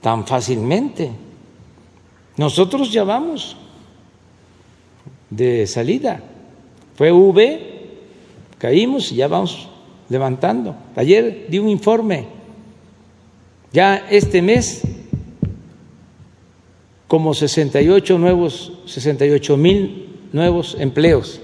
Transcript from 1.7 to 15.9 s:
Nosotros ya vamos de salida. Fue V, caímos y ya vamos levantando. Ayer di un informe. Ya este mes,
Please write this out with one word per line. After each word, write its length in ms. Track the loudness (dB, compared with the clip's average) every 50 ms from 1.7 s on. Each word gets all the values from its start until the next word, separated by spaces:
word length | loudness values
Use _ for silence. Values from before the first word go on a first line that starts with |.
| _ -20 _ _ _ _ _ _ _ _ _ _ _ -4
Nosotros 540 | -4 -2 0 0 0 0 0 -4 -4 -2
ya 120 | 0 -2 0
vamos 520 | 0 -2 -4 -4 -6 -8 -10 -12 -14 -16 -20 -20 -20 -20 -20 -20 -20 _ _ _ _ _ _ _ _ _ _ _ _ _ _ _ _ _ _ _ _ _ _ _ -20 -20 -20 _ _
de 360 | -6 -2 0 0 2 0 -2 -2
salida. 540 | -2 -6 -2 -2 -2 -2 -2 -6 -6 -6 -12 -20 -20 -20 -20 -20 -20 _ -20 _ _ -20 _ _ _
Fue 160 | 2 4 6
V, 880 | 6 6 6 6 6 6 4 4 2 -4 -12 -16 -20 -20 -20 -20 -20 -20 -20 -20 -20 -20 -20 _ -20 -20 -20 _ -16 _
caímos 540 | -2 2 2 2 2 2 -2 -4 -4 -4
y 40 | -4
ya 120 | -2 -2 0
vamos 420 | 0 -2 -2 -4 -6 -10 -18 -20 -20 -20 -20 -20 -20 -20 -12 _
levantando. 680 | -4 -4 -2 -4 -4 -2 -2 -2 -2 -2 -4 -8 -10 -14 -18 -14 -6
Ayer 520 | -4 2 4 4 4 4 0 -4 -8 -12 -6
di 100 | -4 -2
un 100 | -2 0
informe. 580 | -2 0 0 0 0 2 0 -2 -4 -4 -6 -12 -18 -20 -20 -20 -20 -20 -20 -20 -20 _ _ -20 _ _ _ _ _ _ _ _ _ _ _ _ _ _ _ _
Ya 340 | 2 4 4 4 2 0 -2 2
este 320 | 2 4 4 4 2 2
mes, 420 | 4 4 2 2 0 -2 -8 -8 -8 -8 -8 -10 -12 -10 -10 -10 -10 -14 -10 -8 -6 -6 -6 -10 -18 -20 -20 -20 -20 -20